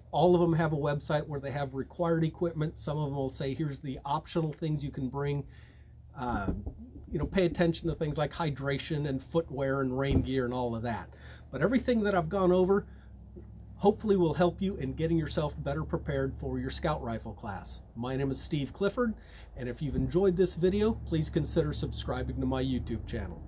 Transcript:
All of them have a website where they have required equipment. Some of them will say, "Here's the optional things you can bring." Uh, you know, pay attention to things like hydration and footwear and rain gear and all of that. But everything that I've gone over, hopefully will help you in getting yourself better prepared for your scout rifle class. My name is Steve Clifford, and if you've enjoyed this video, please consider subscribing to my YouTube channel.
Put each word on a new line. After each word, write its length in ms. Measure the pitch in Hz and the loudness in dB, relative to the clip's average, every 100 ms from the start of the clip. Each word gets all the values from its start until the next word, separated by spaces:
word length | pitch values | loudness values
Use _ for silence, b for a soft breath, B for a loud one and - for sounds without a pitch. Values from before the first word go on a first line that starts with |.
| - | -2
All 240 | 151 175 | 4 8
of 60 | 175 | 8
them 140 | 170 | 6
have 180 | 160 160 | 4 2
a 40 | 151 | 2
website 500 | 147 147 - 151 156 | 0 0 0 0 0
where 120 | 143 | -4
they 120 | 139 | -4
have 240 | 139 139 | -4 -2
required 500 | 135 123 - 170 165 | -4 -6 -2 2 4
equipment. 540 | 160 - 170 160 156 - | 2 0 -2 0 -2 -4
Some 180 | - 151 | -4 -2
of 80 | |
them 100 | 147 | -2
will 140 | 139 135 | -2 -4
say, 240 | - 139 | -2 -4
"Here's 260 | 135 156 135 | -2 -4 -4
the 200 | 143 127 139 | -8 -6 -2
optional 460 | 151 - 175 156 | -2 0 0 0
things 280 | - 160 151 | 0 -2 -2
you 80 | 143 | -2
can 200 | - 131 | -4 -4
bring." 340 | 135 143 143 - B B B B B - - | -2 0 -2 -4 B B B B B -16 -8
Uh, 340 | 123 110 98 92 - - - - - | -4 -2 -2 -4 -6 -12 -14 -16 -8
you 80 | - | -4
know, 80 | 139 | 0
pay 180 | 190 | 2
attention 440 | 175 151 170 160 165 | 2 4 2 2 -2
to 60 | |
things 220 | 151 156 143 | -2 -2 0
like 160 | 147 | -2
hydration 720 | - 165 131 139 135 - 151 147 | -2 -2 -2 -2 -2 -2 -2 0
and 140 | 131 | -2
footwear 600 | - 165 165 135 135 139 | -2 -2 0 0 0 2
and 140 | 135 127 | 2 0
rain 260 | 139 135 | 4 4
gear 240 | 127 131 120 | 4 2 0
and 80 | |
all 200 | 127 123 | 0 -2
of 80 | 113 | -2
that. 280 | 120 104 87 - B B B | -2 -4 -8 -16 B B B
But 100 | 127 | 0
everything 420 | 175 254 - 233 | 2 4 4 2
that 100 | 202 | 4
I've 160 | 190 160 | 2 2
gone 200 | 196 180 | 4 6
over, 360 | 180 180 202 - B B B - - - - - - | 6 6 4 2 B B B -18 -16 -16 -16 -16 0
hopefully 400 | 202 214 214 196 | 4 4 4 4
will 180 | 165 | 4
help 280 | 147 175 165 | 4 2 2
you 140 | 190 190 | -2 -2
in 180 | 135 | -4
getting 240 | 131 160 165 | -2 2 2
yourself 360 | 147 - 151 - | 2 0 -2 -2
better 220 | 139 151 | -4 -4
prepared 500 | 151 165 - 139 135 | -2 -4 -2 -2 -2
for 240 | 127 135 127 | -2 -4 -4
your 120 | 131 | -4
scout 320 | - 160 151 | -2 -2 -2
rifle 320 | 123 110 113 | -4 -6 -8
class. 480 | 98 110 92 - - - | -10 -8 -8 -8 -12 -12
My 220 | - 123 135 | -8 -4 -2
name 140 | 139 | -2
is 100 | 135 | -2
Steve 320 | - 151 139 | -2 -2 -2
Clifford, 400 | - 196 220 240 - B B B - | -2 -2 0 -2 -2 B B B -8
and 120 | 123 | -8
if 140 | 120 | -4
you've 140 | 147 127 | -2 0
enjoyed 380 | 131 160 196 | 0 4 4
this 220 | 175 180 - | 4 2 2
video, 360 | 180 202 214 220 | 2 4 2 0
please 240 | - 160 156 | 0 0 2
consider 460 | 165 147 - 151 | 0 0 2 0
subscribing 680 | - 151 - - 127 127 123 | 0 -4 -4 -4 -4 -4 -2
to 60 | 131 | 0
my 160 | 131 | 0
YouTube 440 | 135 123 110 113 - | 0 0 -2 -4 -4
channel. 360 | 117 95 82 | -6 -6 -8